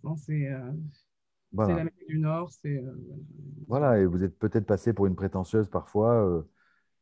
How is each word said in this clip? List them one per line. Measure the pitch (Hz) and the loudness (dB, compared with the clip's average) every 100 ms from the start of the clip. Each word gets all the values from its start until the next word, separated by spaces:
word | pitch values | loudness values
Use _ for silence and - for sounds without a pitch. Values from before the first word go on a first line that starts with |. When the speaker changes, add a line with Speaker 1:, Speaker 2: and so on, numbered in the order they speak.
Speaker 1:
hein, | 143 151 | -6 -8
c'est, | - 151 139 | -4 -4 -2
euh, | 135 135 156 156 - _ _ _ _ _ | -6 -8 -10 -10 -16 _ _ _ _ _
Speaker 2:
Voilà. | 98 107 | -2 0
Speaker 1:
c'est | 82 | 0
l'Amérique | 165 - - | -2 -8 -6
du | 156 | -2
Nord, | 151 160 180 | 0 -2 -6
c'est, | - 147 143 | -10 -6 -6
euh, | 127 127 - 143 - - - - - | -6 -12 -16 -16 -18 -18 -18 -16 -4
Speaker 2:
Voilà, | 131 143 113 | 0 4 6
et | 92 | 6
vous | 90 | 4
êtes | 95 - | 0 0
peut-être | 107 113 101 | -2 0 2
passé | 98 - | 2 2
pour | 101 98 | 2 2
une | 90 | 2
prétentieuse | 95 95 90 110 101 | -2 -2 0 0 0
parfois, | 90 - 104 110 120 98 | -2 -2 2 4 4 4
euh, | 87 78 _ _ _ _ _ | 2 -2 _ _ _ _ _